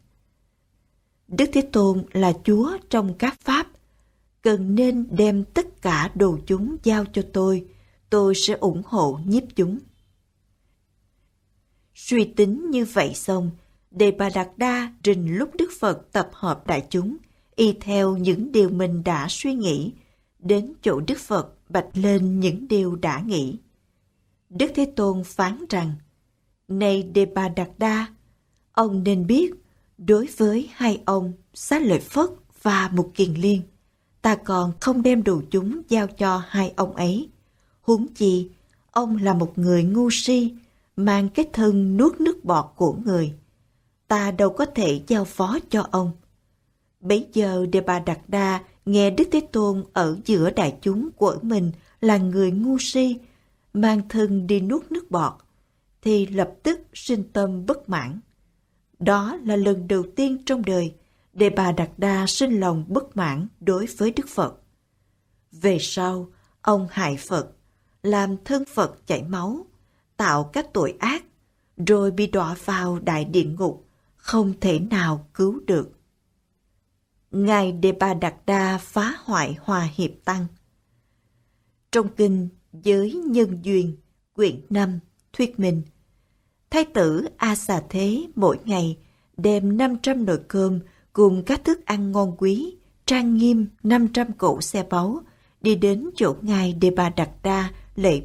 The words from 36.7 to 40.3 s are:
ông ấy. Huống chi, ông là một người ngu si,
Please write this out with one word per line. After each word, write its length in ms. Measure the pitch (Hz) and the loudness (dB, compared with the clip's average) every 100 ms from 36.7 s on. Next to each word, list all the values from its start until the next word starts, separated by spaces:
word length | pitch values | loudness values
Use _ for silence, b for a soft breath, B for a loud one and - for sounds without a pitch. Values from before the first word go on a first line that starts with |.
| - | -2
ông 200 | 190 - | -4 -2
ấy. 320 | 175 202 311 _ _ _ _ _ | -2 -2 -6 _ _ _ _ _
Huống 260 | - 226 247 | 0 2 0
chi, 340 | - 202 180 180 b b b b | 0 2 2 -2 b b b b
ông 260 | 226 233 214 | -4 -2 0
là 180 | 196 | 2
một 240 | 175 170 180 | 2 0 0
người 260 | 175 175 | 2 4
ngu 240 | 170 220 240 | 4 2 2
si, 440 | 226 - | 0 2